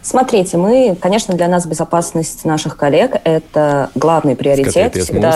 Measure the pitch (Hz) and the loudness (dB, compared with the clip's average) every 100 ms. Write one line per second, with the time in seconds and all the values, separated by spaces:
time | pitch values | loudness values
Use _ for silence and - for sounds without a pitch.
0 | - 254 254 220 180 170 190 254 247 180 | -2 0 2 0 0 0 2 4 2 0
1 | 180 214 214 180 175 180 170 160 160 170 | -2 -2 -2 -2 0 0 -2 -6 -2 -2
2 | 170 165 160 - 160 156 151 - 143 147 | -2 -4 -6 -6 -4 -4 -4 -2 0 2
3 | 254 - 170 160 - 156 147 143 127 131 | 2 0 0 -2 0 0 0 0 -2 0
4 | 151 160 147 120 143 139 131 - 208 92 | 2 2 0 0 0 0 2 0 0 -2
5 | 92 101 104 | -2 0 2